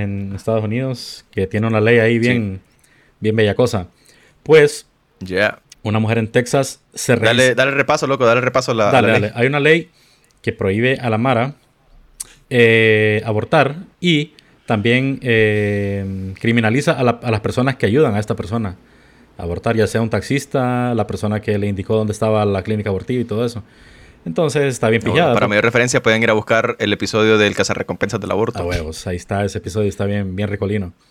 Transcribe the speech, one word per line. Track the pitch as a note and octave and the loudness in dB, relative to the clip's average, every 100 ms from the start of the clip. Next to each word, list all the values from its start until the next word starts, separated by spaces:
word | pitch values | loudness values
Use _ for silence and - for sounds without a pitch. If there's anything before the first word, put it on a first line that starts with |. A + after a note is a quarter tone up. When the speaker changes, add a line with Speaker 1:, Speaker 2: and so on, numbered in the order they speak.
Speaker 1:
en | G#2 G2+ G2 G2 | -4 -6 -8 -8
Estados | - A2 | -2 -2
Unidos | G#2+ A#2 C3 B2+ - - _ | -2 -4 -4 -8 -12 -18 _
que | - F#2+ | -4 -2
tiene | G#2 A2+ | -2 0
una | A2 | 2
ley | G#2+ A#2+ | 4 4
ahí | A2+ A#2 | 4 2
Speaker 2:
Sí. | |
Speaker 1:
bien, | A#2+ A#2+ G#2 F#2+ _ _ _ _ _ - | 0 0 -4 -8 _ _ _ _ _ -6
bien | G#2+ A2 | -2 2
bellacosa. | G#2+ F#2+ B2 G#2 F2 _ _ _ _ _ | 2 2 0 0 -6 _ _ _ _ _
Pues, | - D#3 D3 - - _ _ - | 4 6 6 0 -16 _ _ -16
Speaker 2:
Ya. | F#2 F#2 G#2 - _ - | -6 -2 -2 -2 _ -10
Speaker 1:
una | A2 G#2+ | -2 0
mujer | G#2+ A2+ | 0 0
en | A2 | 0
Texas | B2+ B2 C#3+ C3 - _ | 0 0 -2 -2 -8 _
se | - - B2 | -10 0 2
Speaker 2:
Dale, | A2 A#2+ B2+ | 4 4 4
Speaker 1:
regis- | A#2 | 4
Speaker 2:
dale | C3+ | 0
repaso, | C#3 C3 D3+ C#3 | 0 0 0 0
loco, | C3+ A#2+ | 2 4
dale | A#2+ | 4
repaso | B2 B2+ B2+ | 2 0 0
a | A2+ | 0
la, | G#2 | 2
a | |
Speaker 1:
Dale, | C3 A2 | 4 4
Speaker 2:
la | |
Speaker 1:
dale. | A2 G#2 | 2 0
Speaker 2:
ley. | A#2+ | 0
Speaker 1:
Hay | B2 | 0
una | C#3+ | 2
ley | C#3+ E3 E3 _ _ _ _ _ | 2 2 0 _ _ _ _ _
que | - | -8
prohíbe | - G2 G2+ B2+ C3+ | -4 -2 0 0 0
a | B2 | -2
la | A2 | -2
mara, | B2+ A#2+ D3+ - _ _ _ - _ - - - - | 0 0 -2 -6 _ _ _ -20 _ -20 -20 -20 -2
eh, | B2+ A#2 A2+ A2 G#2+ G#2+ G#2+ A2 | 4 6 6 4 4 2 0 -2
abortar | G#2+ - D#3+ C3+ D#3 - - | -4 0 2 2 -2 -16 -4
y | F3+ D3+ D3 _ _ _ - | 0 2 0 _ _ _ -4
también, | A2+ A2+ B2 C3+ C#3 | -2 2 2 0 -4
eh, | C3 A2+ G#2+ G#2 G#2 G#2 G2+ G2 G2 F#2+ F#2+ G2 | 0 2 2 2 0 -2 -2 -4 -6 -6 -8 -4
criminaliza | A#2 A#2+ A2 A2+ - | 0 2 2 0 0
a | D#3 | 0
la, | B2 A#2 | 0 -2
a | B2 | -2
las | G#2+ | -2
personas | G2 A2 C3 C3 | -2 -2 -2 0
que | G#2 | 0
ayudan | B2 D3 | 2 2
a | G#2 | 0
esta | G#2 G#2 | -4 -6
persona | F#2 A#2 G#2 F#2 _ _ _ _ _ - | -6 -6 -6 -10 _ _ _ _ _ -12
a | |
abortar, | F2 F2 A#2 A2 | -8 -4 -2 0
ya | G#2 | 0
sea | A2 | 0
un | A2+ | -2
taxista, | G#2 - C#3 C#3 C#3 B2 B2 B2 | -2 -2 -4 -2 -2 -2 -2 -2
la | A#2 G#2 | -2 -4
persona | G2+ G#2+ G#2+ | -4 -4 -4
que | G#2+ G#2 | -2 -2
le | G2+ | -2
indicó | G2 G2 A2 | -4 -2 -2
dónde | G#2+ | 0
estaba | G#2 A2 G#2+ G#2 | -2 0 2 0
la | G2 | -2
clínica | F#2+ G#2+ G#2 | -2 -4 -2
abortiva | F#2+ F#2+ B2 | -4 -4 -4
y | A#2+ | -4
todo | G#2+ | -4
eso. | A#2+ A2 - _ - - - - | -4 -6 -16 _ -20 -20 -20 -16
Entonces | F3 E3 D#3 D3 C#3 | -8 -2 0 0 -2
está | A#2+ A2+ | 0 0
bien | A2+ | 0
Speaker 2:
Bueno, | G#2 D3+ | 2 2
Speaker 1:
pillada, | E3 | 2
Speaker 2:
para | A2+ G#2 | 2 2
Speaker 1:
pues. | |
Speaker 2:
mayor | G#2 A2+ | 2 2
referencia | A#2+ B2 B2+ | 2 2 2
pueden | A2+ A2 | 2 2
ir | A2+ | 2
a | |
buscar | G#2+ - A2+ A2+ A2+ | 0 2 0 0 -2
el | G#2 | -2
episodio | G2+ G2+ A2 A2 A2 | -2 -2 0 4 4
del | G#2 G2+ | 4 2
cazarrecompensas | G2 G2+ - F#2 G2 A2 | -2 -2 -4 -4 -4 -4
del | F#2+ | -4
aborto. | F#2+ A2+ F#2+ | -2 -2 -4
Speaker 1:
A | F2 | -4
huevos, | F2 D#2 D2+ G2 | -4 -6 -10 -8
ahí | F2+ | -8
está | - G2+ G2+ | -6 -4 -4
ese | - | -6
episodio, | - G2+ G2+ | -8 -4 -4
está | - G2+ | -2 -4
bien, | G2+ F#2+ F#2 | -4 -6 -6
bien | G#2 | -6
ricolino. | G2+ G2 G#2+ F2+ - _ | -4 -4 -4 -6 -12 _